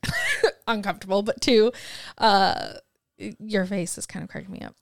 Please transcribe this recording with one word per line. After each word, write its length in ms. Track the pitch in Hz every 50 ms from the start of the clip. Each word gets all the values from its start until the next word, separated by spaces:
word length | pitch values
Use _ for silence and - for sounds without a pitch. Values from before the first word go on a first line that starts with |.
<laughs> 640 | - - - - - - - - - 349 - _ _
uncomfortable, 560 | - 226 214 196 202 170 - - 190 190 202
but 180 | 208 214 - -
two, 320 | - - 247 220 214 240 - - - - - - - - -
uh, 580 | - - 220 202 196 190 - - - - - - - _ _ _ _ _ _ _ _ 190 214 - _
your 260 | 214 220 208 196 185
face 320 | 185 202 196 180 180 - -
is 80 | -
kind 160 | - - -
of 80 | 160 -
cracking 220 | - - - 190
me 80 | 190 -
up. 160 | - - - _